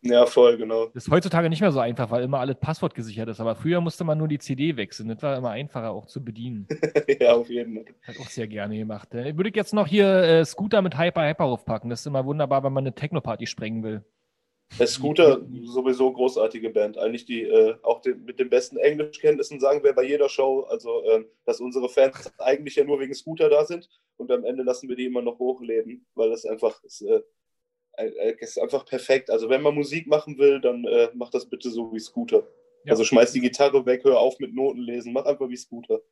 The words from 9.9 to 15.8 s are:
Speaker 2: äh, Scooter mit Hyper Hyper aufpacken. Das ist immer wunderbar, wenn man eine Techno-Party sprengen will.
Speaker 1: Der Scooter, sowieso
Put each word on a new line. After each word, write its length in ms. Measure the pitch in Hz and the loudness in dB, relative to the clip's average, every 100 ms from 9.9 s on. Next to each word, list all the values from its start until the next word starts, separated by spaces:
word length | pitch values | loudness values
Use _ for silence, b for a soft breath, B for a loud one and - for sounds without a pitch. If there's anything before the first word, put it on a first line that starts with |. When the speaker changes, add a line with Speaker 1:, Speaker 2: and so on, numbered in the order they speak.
| 202 196 190 | 4 6 6
Speaker 2:
äh, 220 | 170 165 160 | 6 6 4
Scooter 360 | - 202 214 | -2 0 2
mit 160 | 185 135 | 2 0
Hyper 300 | 170 170 151 | -2 0 -2
Hyper 180 | 156 156 | 0 0
aufpacken. 440 | 120 - 113 120 | -2 -4 -6 -6
Das 120 | 117 | -8
ist 40 | 151 | -4
immer 180 | 139 131 | -4 -2
wunderbar, 380 | 147 139 139 | -2 0 2
wenn 100 | 135 | 0
man 100 | 135 | -2
eine 100 | 135 | -4
Techno-Party 540 | - 147 160 123 107 113 | -6 -6 -4 -4 -8 -8
sprengen 360 | - 110 113 | -8 -8 -6
will. 200 | 110 110 - _ _ _ _ _ _ - | -6 -8 -12 _ _ _ _ _ _ -2
Speaker 1:
Der 100 | - | -2
Scooter, 540 | 135 143 151 160 127 127 123 | 0 -2 4 4 4 -4 -16
sowieso 480 | 120 123 | -8 -4